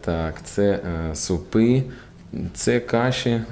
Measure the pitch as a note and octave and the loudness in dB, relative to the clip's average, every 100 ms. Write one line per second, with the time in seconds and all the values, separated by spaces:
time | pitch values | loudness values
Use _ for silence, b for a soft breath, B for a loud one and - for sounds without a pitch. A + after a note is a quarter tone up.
0 | - E2 D#2+ - - - G2+ G2 F2+ E2 | -4 -2 -2 -6 -6 0 2 2 -2 -4
1 | E2 D2+ - F2 - A2+ A2+ C3 C3+ B | -4 -4 -2 -2 0 4 6 4 0 B
2 | B B - - - - - A#2+ - A#2 | B B -12 -8 -6 -2 0 0 2 2
3 | B2+ B2+ A#2+ A#2 A2+ | 2 2 0 0 -2